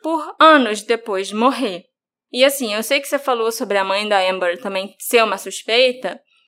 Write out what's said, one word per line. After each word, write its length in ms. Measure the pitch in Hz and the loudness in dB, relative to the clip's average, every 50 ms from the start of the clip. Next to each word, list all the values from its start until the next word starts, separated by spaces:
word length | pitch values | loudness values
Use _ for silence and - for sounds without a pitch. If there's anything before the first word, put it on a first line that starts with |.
por 340 | - 311 330 320 302 349 - - | -4 -4 -4 -4 -4 -4 2 6
anos 420 | 302 320 311 277 240 214 214 208 | 6 8 8 6 4 2 -2 -4
depois 460 | - - 233 226 233 220 196 190 196 196 | -2 -2 -2 -2 -2 -4 -4 -4 -4 -4
de 60 | 202 | -2
morrer. 480 | 214 233 269 247 233 269 208 180 - - _ _ _ _ _ _ _ _ _ | 0 0 0 0 -2 -4 -6 -6 -8 -14 _ _ _ _ _ _ _ _ _
E 120 | - 247 262 | 0 2 2
assim, 280 | 277 277 277 254 208 208 | 2 2 0 -4 -4 -4
eu 100 | 214 220 | -4 -2
sei 160 | - 277 294 | -2 -2 -2
que 80 | 277 | -2
você 100 | - 294 | -2 -6
falou 340 | 277 - 269 247 233 226 226 | -4 -2 -2 -2 0 -2 -2
sobre 260 | 226 - 247 196 202 | -4 -4 -4 -2 0
a 60 | 196 196 | 0 0
mãe 240 | 190 190 208 214 | 0 -2 -2 0
da 120 | 208 208 190 185 185 | 0 0 2 2 0
Amber 300 | 185 185 185 175 175 180 | 0 -2 -2 -2 -4 -4
também 320 | - 202 196 190 196 202 - - | -6 -6 -6 -6 -6 -8 -12 -14
ser 240 | - - 247 233 226 | -4 2 2 4 4
uma 140 | 208 190 | 2 0
suspeita, 800 | 196 - 196 - - - - 226 247 262 254 247 254 - 180 - - _ _ _ _ _ | -4 -8 -10 -12 -10 -4 0 2 2 2 2 0 -2 -6 -8 -8 -10 _ _ _ _ _